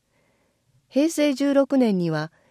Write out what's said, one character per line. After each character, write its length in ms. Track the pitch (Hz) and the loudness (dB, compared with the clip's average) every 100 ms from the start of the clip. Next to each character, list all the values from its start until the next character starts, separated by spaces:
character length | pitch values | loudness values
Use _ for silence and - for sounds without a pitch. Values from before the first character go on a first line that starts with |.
| _ _ _ _ _ _ _ _ _ | _ _ _ _ _ _ _ _ _
平 160 | 262 320 | -2 0
成 240 | 302 294 | 0 -2
十 220 | 262 285 277 | 0 0 0
六 240 | 269 277 | 2 2
年 180 | 233 190 | 2 0
に 140 | 170 | -2
は 200 | 156 156 _ _ | -4 -6 _ _